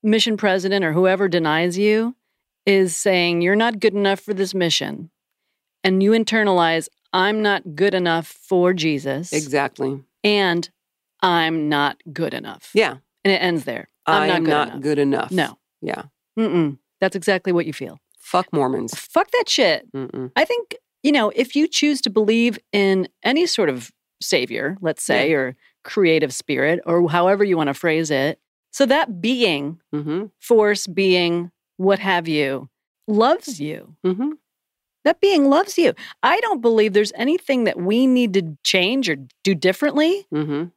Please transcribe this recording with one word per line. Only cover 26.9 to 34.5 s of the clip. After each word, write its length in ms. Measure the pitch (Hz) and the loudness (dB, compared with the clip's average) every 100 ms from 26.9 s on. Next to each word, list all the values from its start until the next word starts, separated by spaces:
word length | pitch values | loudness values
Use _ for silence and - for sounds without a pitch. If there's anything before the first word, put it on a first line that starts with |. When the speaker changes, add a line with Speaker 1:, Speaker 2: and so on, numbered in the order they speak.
| 170 170 | 2 2
Speaker 1:
however 360 | 175 180 196 | 2 2 2
you 120 | 202 170 | 2 2
wanna 180 | 143 | 0
phrase 360 | 135 170 156 160 | -2 -2 -2 0
it, 300 | 139 139 - _ _ _ | 0 -2 -4 _ _ _
so 120 | - 269 | -2 2
that 340 | 285 277 180 | 2 0 -4
being, 600 | 214 254 226 147 143 165 _ | -2 0 0 0 -4 -10 _
Speaker 2:
Mm-hmm. 320 | 147 147 165 208 _ | -8 -4 -6 -8 _
Speaker 1:
force, 460 | - 233 208 202 - | 2 4 4 0 -4
being, 640 | 175 190 180 175 170 175 _ _ - | 0 2 2 2 -2 -4 _ _ -2
what 220 | 190 196 | 0 0
have 260 | 196 180 165 | 0 -2 0
you, 420 | 151 139 135 139 _ _ _ - | -2 -2 -4 -10 _ _ _ -2
loves 540 | 208 233 349 - 190 | 2 2 2 -4 -10
you. 340 | 147 156 - 160 | -10 -10 -16 -6
Speaker 2:
Mm-hmm. 260 | 185 185 277 311 _ | -4 -2 -4 -6 _